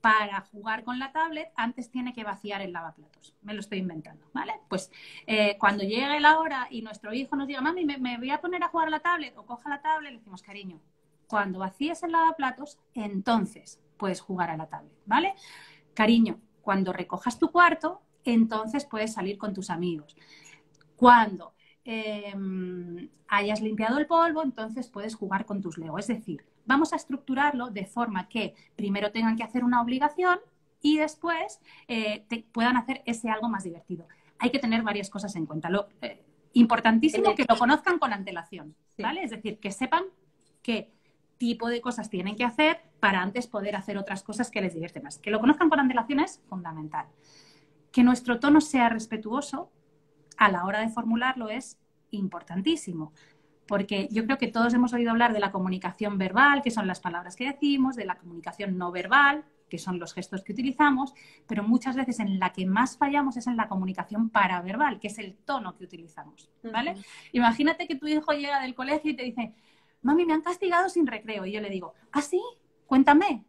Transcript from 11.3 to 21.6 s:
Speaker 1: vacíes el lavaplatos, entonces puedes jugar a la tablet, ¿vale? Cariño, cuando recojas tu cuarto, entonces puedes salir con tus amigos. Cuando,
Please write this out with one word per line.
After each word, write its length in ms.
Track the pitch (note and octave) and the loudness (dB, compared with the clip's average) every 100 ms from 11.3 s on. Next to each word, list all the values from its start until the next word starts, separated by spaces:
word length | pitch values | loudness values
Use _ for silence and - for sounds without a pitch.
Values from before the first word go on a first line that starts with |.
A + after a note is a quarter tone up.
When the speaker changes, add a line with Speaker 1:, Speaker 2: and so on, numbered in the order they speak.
| G#3+ G3+ F#3 | 0 0 -2
Speaker 1:
vacíes 440 | F#3+ - C#4+ E4 | -6 -4 -4 -4
el 80 | F4 | 0
lavaplatos, 640 | E4 E4 D#4+ C4+ B3 D4 - _ | 4 4 2 -4 -4 -14 -18 _
entonces 880 | - G#3+ G3 F#3+ A#3 A3+ - - - _ _ | -8 -6 -4 2 2 2 -8 -20 -20 _ _
puedes 240 | G3 F3+ | -4 -4
jugar 300 | - F#3 E3+ | -6 -4 -4
a 60 | D#3+ | -4
la 120 | D#3 | -8
tablet, 240 | D3+ - _ - | -14 -16 _ -2
¿vale? 280 | A#3 F4+ G4 - - - - _ | 0 0 -4 -16 -20 -20 -20 _
Cariño, 440 | - A3 A#3 A3 E3+ _ _ | 0 4 6 4 0 _ _
cuando 300 | - G3 F#3 | -2 0 0
recojas 460 | F#3 F3+ F#3+ - A#3+ | -4 -6 -4 -4 -2
tu 120 | E4 | 0
cuarto, 520 | F4 F4 E4 D#4 F4+ _ _ | 6 6 6 -4 -6 _ _
entonces 600 | - A#3+ A3 A3 A3 C#4 | 0 4 4 2 -4 -6
puedes 280 | - A3 A3 | -6 -6 -4
salir 240 | A3 F#3 G3+ | -4 -6 -4
con 160 | G#3 | -6
tus 160 | F#3+ F#3 | -8 -6
amigos. 460 | E3+ F3 E3 D3+ _ _ - - - _ _ _ _ | -4 -4 -4 -10 _ _ -20 -20 -20 _ _ _ _
Cuando, 580 | A#3+ A#3+ A3 F3+ E3 _ | 8 10 8 -2 -14 _